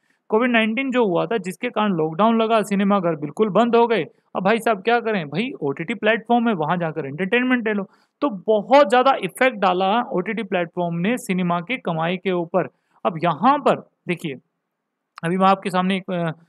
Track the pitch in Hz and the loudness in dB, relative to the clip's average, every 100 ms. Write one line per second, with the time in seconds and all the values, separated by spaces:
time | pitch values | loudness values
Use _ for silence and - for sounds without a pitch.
0 | _ _ - 220 247 233 220 220 269 247 | _ _ -2 0 2 2 0 -2 -2 0
1 | 214 165 165 226 180 - 233 220 214 170 | 2 0 -2 -4 -6 -8 -6 -2 0 0
2 | 156 160 220 226 220 226 202 196 202 202 | -2 2 2 2 2 0 0 0 2 2
3 | 170 156 147 180 214 185 240 233 233 220 | 0 -2 -4 -2 0 2 4 4 4 0
4 | 147 _ _ - 190 226 240 202 226 240 | -4 _ _ -4 0 0 0 -2 0 0
5 | 220 208 147 151 254 - 147 139 165 220 | 0 -4 -4 -4 -6 -6 -6 -4 -6 -2
6 | 214 220 220 240 233 185 151 180 165 156 | 0 0 2 0 2 0 -2 -2 -4 -6
7 | 139 151 185 240 254 247 220 208 190 _ | -8 -6 -2 0 2 0 0 -4 -6 _
8 | _ - 285 196 214 214 190 277 285 247 | _ -6 -6 -4 0 0 4 4 6 4
9 | 254 - 185 - 262 214 190 180 190 226 | 4 2 -2 0 0 2 0 2 0 0
10 | - 180 208 214 202 185 170 180 175 170 | -2 -4 -4 -6 -4 -4 -4 -4 -4 -2
11 | 190 247 247 180 175 175 170 254 208 160 | -2 -2 -2 -2 0 -2 -4 -6 -4 -2
12 | 165 185 190 180 170 185 135 - _ _ | -2 -2 -2 -2 0 -2 -2 -6 _ _
13 | - 165 170 143 233 294 247 147 - _ | -4 -2 -2 2 2 2 2 0 -4 _
14 | - 170 165 127 - _ _ _ _ _ | -8 -6 -6 -10 -14 _ _ _ _ _
15 | _ - 165 185 190 190 190 180 185 196 | _ -8 -4 2 4 4 2 0 2 0
16 | 185 180 170 156 | -2 -4 -4 -6